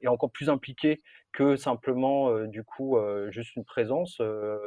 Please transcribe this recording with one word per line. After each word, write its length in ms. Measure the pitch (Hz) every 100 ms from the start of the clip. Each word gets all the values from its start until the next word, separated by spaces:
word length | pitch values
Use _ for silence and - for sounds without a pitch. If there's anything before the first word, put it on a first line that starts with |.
est 40 | 123
encore 240 | 120 135
plus 180 | - 143
impliqué 520 | 139 - 131 151 151 _ - _
que 240 | - 143 139
simplement, 720 | 143 117 - 123 131 139 135
euh, 160 | 110 110
du 160 | 107
coup, 340 | 110 - 135 123
euh, 340 | 104 101 101
juste 240 | 101 117 -
une 100 | 110
présence, 520 | - 113 139 180 -
euh, 380 | 110 107 104 107